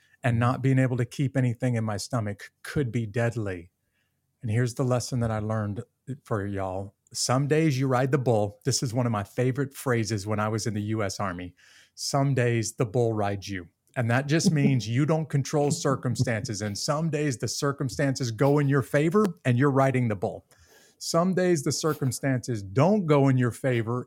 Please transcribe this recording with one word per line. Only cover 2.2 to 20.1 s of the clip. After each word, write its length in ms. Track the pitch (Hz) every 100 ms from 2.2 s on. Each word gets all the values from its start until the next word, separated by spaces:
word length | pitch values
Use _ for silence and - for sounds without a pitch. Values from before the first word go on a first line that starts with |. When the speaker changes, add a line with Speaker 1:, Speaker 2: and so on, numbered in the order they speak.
| 104 101 - _
Speaker 1:
could 280 | - 156 127
be 140 | 117 110
deadly. 640 | 120 117 117 101 90 85 _ _ _ _ _ _ _
And 100 | 113
here's 240 | 110 123
the 100 | 113
lesson 360 | 127 123 - 127
that 100 | 113
I 100 | 107
learned 420 | 107 110 104 104 - _ - -
for 240 | - 110 101
y'all. 480 | 98 95 92 98 - _
Some 360 | - - 127 143
days 300 | 151 160 131
you 80 | 135
ride 260 | 127 135
the 60 | 143
bull. 420 | 127 110 104 -
This 180 | - -
is 120 | 113
one 120 | 117 120
of 60 |
my 120 | 104
favorite 500 | 98 - 127 131 131
phrases 520 | - 135 117 107 107 101
when 140 | 104
I 80 | 107
was 180 | 110 110
in 80 |
the 80 | 104 104
U 80 | 110
S 180 | 98 -
Army. 340 | 101 87 90 - _ - _
"Some 400 | - - 143 139
days 400 | 131 120 117 107 -
the 100 | 120
bull 260 | 123 117
rides 360 | 107 101 101 95
you." 200 | 95 85 _ _ -
And 120 | 113
that 200 | 123 143
just 240 | 160 185
Speaker 2:
<laughs> 80 | 151
Speaker 1:
means 260 | 143 131 104
you 160 | 120
don't 240 | 151 160 156
control 440 | 143 127 151 143
circumstances. 880 | - 147 131 127 113 - 110 110 98
And 160 | 107 101
some 320 | - 147 165
days 280 | 147 151 117
the 100 | 120
circumstances 840 | - 143 135 139 - 139 131 123
go 300 | 107 139 147
in 80 | 139
your 140 | 143
favor 580 | - 147 160 202 208 -
and 140 | 127 120
you're 140 | 143
riding 340 | 135 135 127
the 80 | 120